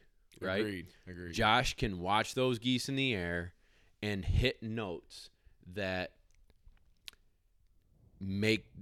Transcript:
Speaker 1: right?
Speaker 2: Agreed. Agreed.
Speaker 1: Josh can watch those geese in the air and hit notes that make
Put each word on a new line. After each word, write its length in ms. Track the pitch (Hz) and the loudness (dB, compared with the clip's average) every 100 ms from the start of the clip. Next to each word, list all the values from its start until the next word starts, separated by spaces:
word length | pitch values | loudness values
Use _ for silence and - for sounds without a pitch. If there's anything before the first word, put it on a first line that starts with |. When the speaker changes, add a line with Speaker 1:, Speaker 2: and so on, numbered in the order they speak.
| - _ _ - | -20 _ _ -8
Speaker 1:
right? 200 | 90 95 | -2 0
Speaker 2:
Agreed. 240 | 107 92 85 - - | 0 -4 -10 -16 -14
Agreed. 260 | 87 87 | -10 -6
Speaker 1:
Josh 440 | 82 110 120 123 - | 2 6 6 4 0
can 240 | 120 90 | -2 0
watch 340 | 90 104 113 | 2 2 2
those 240 | - 127 120 | 0 0 0
geese 300 | 123 123 - | 0 0 0
in 80 | 135 | -2
the 180 | 135 | 0
air 380 | 104 87 87 87 - _ _ _ _ | 0 0 -2 -4 -10 _ _ _ _
and 220 | 107 98 | -4 -2
hit 380 | - - 123 - | 2 4 4 0
notes 640 | 113 113 101 82 - - - _ _ - - | -4 -6 -6 -8 -10 -20 -20 _ _ -20 -12
that 380 | 92 95 92 90 - _ - - _ - - _ _ - - _ _ _ _ _ _ _ _ - - | -4 -2 -2 -4 -8 _ -20 -20 _ -20 -20 _ _ -20 -20 _ _ _ _ _ _ _ _ -20 -12
make 460 | 98 98 110 110 - - | -6 0 2 2 -2 -6